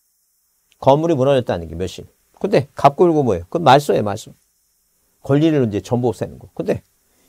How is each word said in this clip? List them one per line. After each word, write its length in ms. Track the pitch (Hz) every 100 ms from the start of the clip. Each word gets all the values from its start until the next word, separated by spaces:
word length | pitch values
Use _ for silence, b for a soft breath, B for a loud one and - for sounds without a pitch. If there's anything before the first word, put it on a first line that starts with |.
| _ _ _ _ _ _ _ _
건물이 340 | - 139 165
무너졌다는 540 | 151 131 139 117 92 82
게 60 |
멸실. 320 | 82 90 - 90 _ _ _
근데 300 | 202 202 120
갑고 300 | - 143 143
을고 180 | 175 156
뭐예요? 220 | 131 90
그건 200 | 87 165
말소예요, 380 | 160 135 143 190
말소. 300 | 104 101 - - _ _ _ _ _ _ _ _
권리를 440 | - 139 165 151 120
이제 120 | 98
전부 280 | - 123 123
없애는 300 | 107 - 62
거. 100 | -
근데 280 | - - - - _ _ _